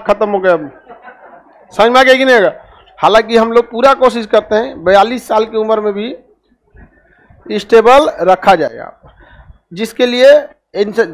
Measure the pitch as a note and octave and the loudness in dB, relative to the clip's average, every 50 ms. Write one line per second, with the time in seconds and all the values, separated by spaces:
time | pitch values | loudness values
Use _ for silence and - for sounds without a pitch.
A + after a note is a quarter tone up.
0 | A3 - G3+ G3+ G#3+ G#3 G3+ G3 F#3 F#3 F3 D#3+ D3+ C#3 - - _ - - - | 0 -2 -2 -2 -2 -4 -4 -2 -2 -2 -2 -2 -4 -10 -18 -20 _ -20 -20 -20
1 | - - - _ - - - - _ _ _ _ _ _ - - G#3 A#3 B3 B3+ | -20 -20 -20 _ -20 -20 -20 -20 _ _ _ _ _ _ -2 0 0 2 2 2
2 | C4 C4 C4 C4 C4+ C4 B3+ A3+ F#3+ D#3+ C#3 - - - _ _ _ _ _ - | 4 4 2 2 2 2 2 2 2 0 -2 -6 -14 -20 _ _ _ _ _ -2
3 | - E3 G3+ A3 A3+ G#3+ A#3 A3+ A3 A3+ A3+ A#3+ A#3 - A#3+ A3+ B3 C4+ C4+ - | 0 2 2 2 0 2 0 0 0 2 0 -2 -2 -2 -4 0 0 0 2 2
4 | B3+ B3 G#3+ A#3 A3 G#3 - G#3+ G#3 - G#3+ G#3+ A#3 C4+ C4+ - E3 F3+ F#3+ G3+ | 0 0 0 -2 -4 -2 -2 -2 0 0 -2 -4 -4 -6 -10 -6 -2 2 2 2
5 | G3 A3+ B3 A#3+ - - - G#3+ A3 A3+ A3+ A3 G#3+ A3 A3 G#3+ G#3 G#3 G3+ G3+ | 2 0 -4 -8 -6 -4 -2 -2 -2 -2 -4 -6 -4 -2 -4 -2 -4 -6 -6 -6
6 | G#3+ B3 D4 B4+ _ _ _ _ _ _ _ _ _ _ _ - - _ _ _ | -10 -10 -12 -16 _ _ _ _ _ _ _ _ _ _ _ -20 -20 _ _ _
7 | _ _ _ _ _ _ _ _ _ - G#3+ G#3 - - A#3 A3+ G#3+ A#3 B3+ C#4 | _ _ _ _ _ _ _ _ _ -8 -8 -8 -2 2 2 4 4 6 4 4
8 | D#4 D#4 - - E3+ F3+ F#3 F3+ - G#3 F#3+ E3+ D3 B2 A2+ A#2 - - - _ | 2 0 -4 -2 0 0 0 2 2 0 0 2 0 -6 -8 -12 -16 -18 -20 _
9 | _ - _ _ - _ - - - - - _ _ _ E3+ F3 A3+ A3 - - | _ -20 _ _ -20 _ -20 -20 -20 -20 -20 _ _ _ -10 -10 -10 -8 -4 -2
10 | B3 B3 A#3+ B3 B3+ C#4 C#4+ D4+ C#4 - _ _ _ _ - - D#4 - G#3 A3+ | -2 -2 0 2 4 4 4 4 2 -4 _ _ _ _ -6 -6 -6 -4 -4 -4
11 | A3+ E3+ | -4 -4